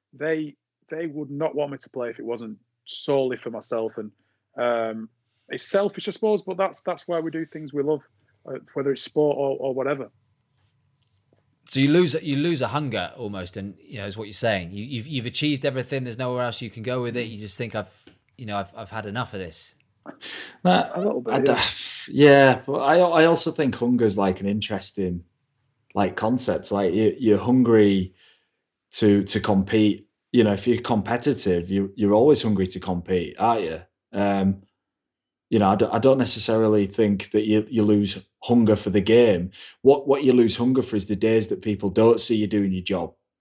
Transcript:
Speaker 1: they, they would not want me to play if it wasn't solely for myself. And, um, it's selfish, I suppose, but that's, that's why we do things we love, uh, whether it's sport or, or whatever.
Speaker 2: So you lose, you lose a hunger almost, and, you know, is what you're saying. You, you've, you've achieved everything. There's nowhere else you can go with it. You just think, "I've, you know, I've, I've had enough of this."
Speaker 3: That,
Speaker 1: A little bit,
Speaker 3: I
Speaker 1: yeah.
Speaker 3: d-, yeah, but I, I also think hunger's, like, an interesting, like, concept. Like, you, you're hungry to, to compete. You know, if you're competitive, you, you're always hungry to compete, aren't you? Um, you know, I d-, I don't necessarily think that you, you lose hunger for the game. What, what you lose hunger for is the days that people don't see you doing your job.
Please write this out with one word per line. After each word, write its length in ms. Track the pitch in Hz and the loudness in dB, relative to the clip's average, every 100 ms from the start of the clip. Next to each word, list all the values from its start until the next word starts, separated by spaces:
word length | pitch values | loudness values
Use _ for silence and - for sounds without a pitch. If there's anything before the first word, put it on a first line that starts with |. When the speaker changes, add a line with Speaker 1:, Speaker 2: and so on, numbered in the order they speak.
| _ | _
Speaker 1:
they, 420 | 131 156 156 147 - _ _ - | -10 -4 -4 -6 -14 _ _ -14
they 180 | 160 170 | -10 -8
would 240 | 143 139 | -8 -10
not 240 | 143 160 147 | -6 -4 -4
want 160 | 143 | -6
me 60 | 139 | -8
to 100 | - | -12
play 200 | 131 120 | -10 -10
if 100 | 113 | -8
it 60 | 113 | -8
wasn't 320 | 117 113 107 _ _ | -8 -10 -16 _ _
solely 540 | - - - 139 131 123 | -14 -8 -2 0 0 -4
for 120 | 123 | -10
myself. 440 | 113 - 117 110 - | -12 -6 -4 -4 -8
And, 140 | 107 _ _ _ _ - | -14 _ _ _ _ -6
um, 540 | 120 117 113 110 113 _ _ _ - | -2 -2 -4 -8 -14 _ _ _ -14
it's 160 | 131 - | -12 -2
selfish, 420 | 196 196 180 214 | 0 0 -4 -10
I 40 | |
suppose, 320 | - 220 208 | -2 0 0
but 140 | 190 180 | -2 -4
that's, 240 | 190 - | -4 -4
that's 260 | - 165 - | -8 -8 -6
why 140 | 170 | -6
we 100 | 160 | -4
do 140 | 160 156 | -8 -10
things 280 | 156 147 | -12 -8
we 100 | 143 | -4
love, 180 | 143 147 _ _ _ _ - | -2 -4 _ _ _ _ -14
uh, 140 | 131 _ | -14 _
whether 180 | 143 139 | -6 -4
it's 100 | 131 | -4
sport 360 | - 151 147 135 | -4 0 0 0
or, 200 | 139 135 | -2 -4
or 140 | 135 | -4
whatever. 380 | 131 131 139 117 _ _ _ _ _ _ _ _ _ _ _ _ _ _ _ - | -4 -4 -6 -8 _ _ _ _ _ _ _ _ _ _ _ _ _ _ _ -4
Speaker 2:
So 120 | 135 | 2
you 100 | 139 | 4
lose, 260 | 165 180 160 | 4 4 0
you 140 | 165 139 | -2 -2
lose 260 | 165 147 | 0 -2
a 60 | 113 | -2
hunger 440 | 143 143 104 87 60 | -2 -2 -4 -6 -8
almost, 400 | 110 98 87 104 | -10 -8 -10 -10
and, 180 | 98 - | -12 -14
you 180 | - 113 | -16 -12
know, 80 | 101 | -10
is 120 | 101 | -10
what 80 | 104 | -8
you're 60 | |
saying. 380 | - 117 98 85 | -2 0 -2 -4
You, 120 | 101 | -12
you've, 240 | 120 123 139 | -10 -10 -8
you've 180 | 135 120 | -8 -4
achieved 400 | - 151 135 143 | -2 -2 -2 -4
everything. 380 | 131 127 135 | -4 -6 -6
There's 140 | 123 113 | -6 -8
nowhere 260 | 127 123 | -6 -4
else 180 | 120 113 | -4 -6
you 80 | 117 | -12
can 140 | 117 | -10
go 180 | 113 127 | -6 -4
with 160 | 120 123 | -4 -6
it. 60 | |
You 160 | 110 104 | -8 -10
just 180 | 107 - | -8 -6
think, 160 | 117 | -6
"I've, 320 | 110 101 - - _ _ - | -6 -8 -16 -20 _ _ -16
you 80 | 113 | -8
know, 120 | 101 | -6
I've, 140 | 92 113 | -6 -12
I've 120 | 98 | -14
had 160 | 110 104 | -12 -10
enough 260 | 117 117 | -8 -8
of 60 | 98 | -8
this." 340 | 85 - - _ _ _ - - - - - - | -10 -12 -14 _ _ _ -20 -20 -18 -16 -18 -2
Speaker 3:
That, 300 | 180 180 - | 2 2 2
Speaker 1:
A 60 | 175 | -2
little 220 | 202 - | -2 -2
bit, 120 | - | -2
Speaker 3:
I 40 | 135 | 0
Speaker 1:
yeah. 60 | |
Speaker 3:
d-, 680 | 135 - - - - - - | 2 2 0 -4 -14 -16 -6
yeah, 480 | 135 143 139 135 127 - | 6 8 10 8 4 -2
but 100 | 131 | -2
I, 220 | 139 170 | 2 4
I 260 | 175 165 165 | 4 6 6
also 260 | 160 165 | 4 0
think 220 | 151 135 | -2 -2
hunger's, 420 | - 120 123 110 98 | 0 0 2 2 2
like, 260 | 98 90 | 0 0
an 60 | 98 | -2
interesting, 760 | 107 107 98 - - 92 87 - _ _ _ _ _ _ 101 | -4 -4 -8 -8 -6 -4 -6 -12 _ _ _ _ _ _ -2
like, 200 | 92 - | -2 -2
concept. 560 | 110 127 - 82 - | -2 -2 -2 -4 -2
Like, 220 | 101 95 | -2 0
you, 220 | 101 107 - | 2 2 2
you're 220 | 110 98 | 2 2
hungry 720 | 123 127 117 110 101 98 92 _ _ _ _ _ _ _ _ | 4 2 6 6 6 4 -2 _ _ _ _ _ _ _ _
to, 300 | - 107 101 | 0 4 4
to 160 | 98 107 | 2 -4
compete. 680 | 107 98 95 110 107 - _ _ - | 0 0 2 2 2 0 _ _ -2
You 120 | 123 | 2
know, 100 | 107 | 2
if 140 | 98 120 | 2 0
you're 140 | 117 | -2
competitive, 880 | - 110 92 120 147 127 98 87 90 | 0 -2 0 -2 -2 -2 0 -2 0
you, 200 | 98 98 - | -4 -4 0
you're 180 | 101 | 2
always 300 | 104 147 131 | 4 6 4
hungry 240 | 113 95 92 | 2 0 -2
to 120 | 92 | -4
compete, 600 | 98 87 87 90 73 - | -6 -6 -2 -4 -4 -2
aren't 240 | 110 117 | 0 0
you? 180 | 82 80 - _ _ | -4 -8 -14 _ _
Um, 480 | 101 101 98 95 95 _ _ _ _ _ _ _ _ - | -4 -2 0 0 -2 _ _ _ _ _ _ _ _ -2
you 100 | 107 | 2
know, 100 | 98 | 2
I 60 | 101 | 2
d-, 120 | 117 | 2
I 60 | - | 2
don't 200 | 107 135 | 4 4
necessarily 640 | - 110 110 110 110 107 98 | 0 -2 0 2 4 2 0
think 460 | - 107 98 - | 0 0 0 0
that 160 | 107 107 | -2 2
you, 180 | 107 104 | 0 0
you 120 | 113 | 0
lose 380 | 107 104 98 95 - _ | 4 4 2 -4 -14 _
hunger 320 | - 120 110 101 | 0 4 4 2
for 160 | 101 | 2
the 100 | 98 | 0
game. 500 | 98 117 117 90 95 - - _ | 4 6 6 2 -2 -10 -20 _
What, 260 | 131 139 131 | 4 4 2
what 160 | 139 | 2
you 100 | 131 | 4
lose 220 | 123 113 110 | 4 4 2
hunger 280 | 123 131 | 0 0
for 120 | 120 107 | 0 -4
is 120 | 95 | -4
the 80 | 98 | -2
days 320 | 110 113 107 | 2 2 0
that 160 | 98 | -6
people 260 | 110 101 101 | -4 -4 -2
don't 320 | 110 113 113 | 4 4 4
see 140 | - 110 | 2 0
you 100 | 101 | 0
doing 240 | 104 98 | 0 0
your 120 | 92 | -2
job. 320 | 90 92 85 _ _ _ | -4 -6 -6 _ _ _